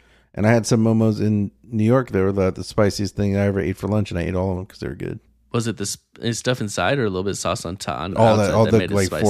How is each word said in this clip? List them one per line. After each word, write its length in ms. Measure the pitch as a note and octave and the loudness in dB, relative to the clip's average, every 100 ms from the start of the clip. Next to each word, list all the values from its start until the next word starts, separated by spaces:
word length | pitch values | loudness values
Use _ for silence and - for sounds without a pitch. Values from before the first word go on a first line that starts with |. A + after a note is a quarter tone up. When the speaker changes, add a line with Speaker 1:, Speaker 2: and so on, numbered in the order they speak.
| _ _ _ | _ _ _
Speaker 1:
And 120 | - G#2+ | 0 4
I 60 | |
had 140 | A#2 G#2 | 4 4
some 180 | A#2+ | 2
Momos 360 | A2+ A2+ A2 G#2 | 4 4 2 2
in 300 | G#2 G#2 G2+ _ | 0 0 -2 _
New 200 | - A2+ G#2+ | -8 0 4
York 260 | C3 A#2+ | 2 2
that 80 | G2 | 0
were 100 | F#2+ | 0
the, 200 | G2 F#2+ | 2 0
the 120 | - | -2
spiciest 520 | - - G#2 - G2+ - | -6 0 0 0 -6 -2
thing 200 | G2+ G2 | 0 2
I 40 | G2+ | 0
ever 120 | G2 | 0
ate 180 | F2 F#2 | -2 -4
for 100 | F#2+ | -2
lunch, 240 | G#2+ G2+ | -2 -2
and 80 | F2+ | -4
I 40 | |
ate 120 | E2 F2+ | -2 -2
all 160 | F#2+ | -2
of 60 | F2+ | -4
them 80 | G2 | -8
'cause 140 | - | -10
they 80 | - | -10
were 80 | - | -8
good. 240 | F2 A2 _ _ _ | -10 -10 _ _ _
Speaker 2:
Was 140 | A#2+ A2+ | -4 -4
it 80 | G2 | -6
the 80 | G2+ | -8
sp-, 440 | - _ - A#2 | -8 _ -8 -6
stuff 300 | A2 B2+ B2 | -4 -4 -4
inside 360 | G#2 - F2+ C#3 | -4 -2 -2 0
or 60 | |
a 60 | G#2+ | -2
little 140 | F#2 | -2
bit 80 | G2 | -4
of 60 | E2+ | -4
sauce 280 | E2+ F2+ F2 | -4 -4 -6
on 100 | F#2 | -8
top? 220 | - C2 | -8 -6
On 140 | E2+ F#2+ | -4 2
Speaker 1:
All 200 | A2+ G#2+ | 4 4
that, 60 | |
Speaker 2:
outside 100 | G2+ G#2+ | 2 2
Speaker 1:
all 100 | A2+ | 4
Speaker 2:
that 60 | |
Speaker 1:
the, 60 | G#2+ | 2
Speaker 2:
made 140 | F2 | 2
it 40 | G2 | 0
Speaker 1:
like, 140 | F#2 | 0
four 100 | D#2 | 0